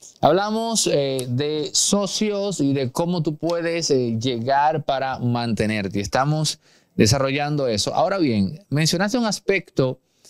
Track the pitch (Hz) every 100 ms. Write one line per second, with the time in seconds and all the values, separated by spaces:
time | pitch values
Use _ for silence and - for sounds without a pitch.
0 | - - 135 180 214 220 226 220 175 147
1 | 139 135 123 123 147 151 147 - - 202
2 | 190 - 214 202 202 165 139 139 123 -
3 | 170 180 156 151 165 170 170 170 151 135
4 | 120 113 127 120 120 135 151 160 147 135
5 | 131 127 123 120 117 104 107 107 98 101
6 | 95 127 143 156 151 - _ _ _ -
7 | 110 135 135 139 147 147 127 104 139 -
8 | 165 196 147 107 95 - - 143 160 175
9 | 202 247 220 - - 196 - - 131 -
10 | _ _